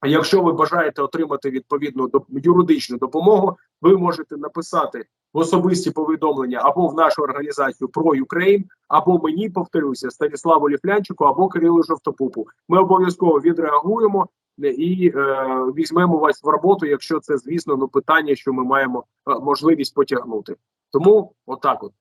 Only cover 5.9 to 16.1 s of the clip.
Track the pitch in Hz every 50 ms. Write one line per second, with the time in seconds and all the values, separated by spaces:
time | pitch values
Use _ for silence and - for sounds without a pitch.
5.9 | 147 - 156 151 156 151 - 156 147 135 131 123 123 120 117 139 139 175 180 156
6.9 | 139 156 165 151 151 156 147 139 135 143 143 147 143 143 143 131 120 _ 135 127
7.9 | _ 160 160 165 151 135 135 - - 170 180 190 202 202 190 - _ _ _ _
8.9 | - 156 156 180 180 170 165 156 156 170 214 220 175 185 180 - _ 170 151 143
9.9 | 131 - - 123 - _ 160 147 147 143 - 170 160 156 147 147 143 139 _ 185
10.9 | 196 208 202 - 175 - 151 143 135 151 185 196 185 175 160 170 170 170 160 -
11.9 | 165 - _ - 143 _ 135 127 - - - - _ _ _ _ 165 185 190 185
12.9 | 190 185 185 180 175 - 185 175 160 143 139 165 170 160 165 151 147 147 151 180
13.9 | 214 226 226 214 202 196 185 185 _ _ _ _ _ - 139 143 127 127 156 175
14.9 | 185 190 180 175 - 135 139 135 135 135 131 131 131 131 127 127 135 147 160 156
15.9 | 160 170 180 180